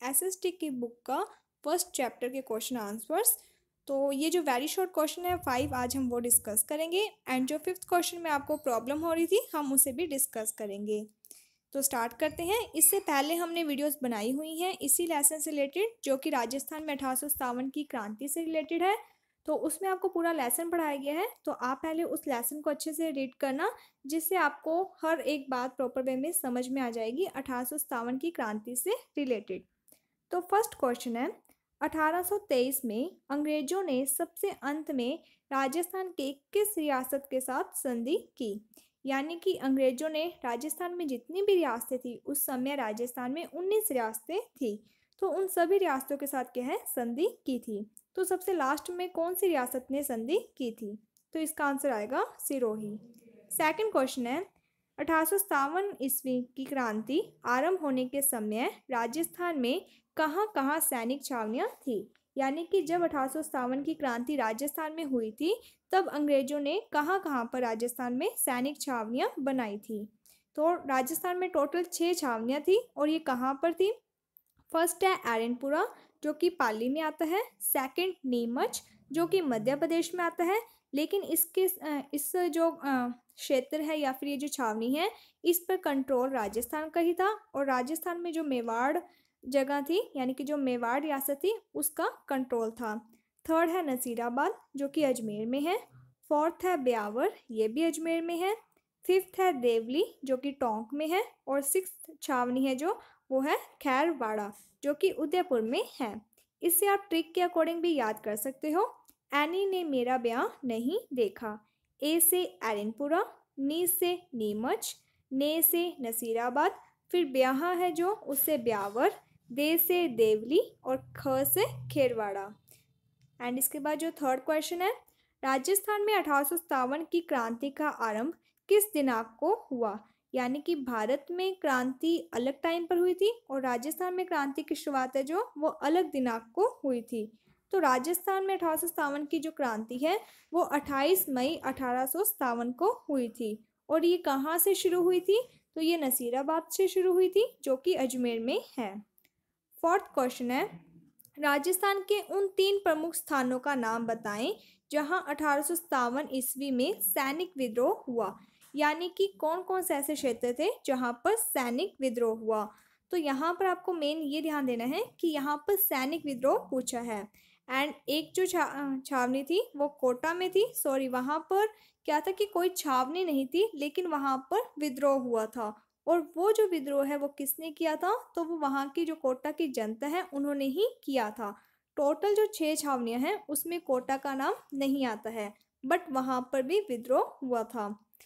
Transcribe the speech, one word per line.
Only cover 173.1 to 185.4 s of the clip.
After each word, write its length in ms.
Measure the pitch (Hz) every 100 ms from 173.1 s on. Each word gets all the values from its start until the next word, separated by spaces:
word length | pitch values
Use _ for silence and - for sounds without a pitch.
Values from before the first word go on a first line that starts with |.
| 339
नहीं 220 | 370 277 269
थी, 260 | 339 440
लेकिन 320 | 320 294 294 359
वहाँ 320 | 294 277 262
पर 200 | 269 403 508 -
विद्रोह 420 | 294 254 277 269
हुआ 260 | 247 226 220
था। 360 | 240 214 214 _ _ -
और 260 | 339 320 311
वो 160 | 381
जो 160 | 440 415
विद्रोह 380 | 330 269 277 277
है, 100 | 285
वो 120 | 285
किसने 420 | - 277 - 320
किया 260 | 302 330 311
था? 360 | 349 480 -
तो 100 | -
वो 120 | 320 330
वहाँ 320 | 285 277 277
की 160 | 311
जो 100 | 330
कोटा 360 | 311 262 254 294
की 180 | 302 320
जनता 380 | 247 214 220 285
है, 220 | 339 370
उन्होंने 320 | 277 285 285
ही 220 | 269 277 466 -
किया 260 | - 269 214
था। 260 | 214 208 208 _ _ _ -
टोटल 380 | 285 320 403
जो 120 | 415 427
छः 280 | 427 311
छावनियाँ 460 | 302 294 262 233 240
हैं, 240 | 285 403 -
उसमें 320 | 294 330 349
कोटा 360 | 339 254 254 269
का 180 | 277
नाम 200 | 269 285 440 -
नहीं 320 | 277 277 277 254
आता 240 | 214 220
है, 240 | 226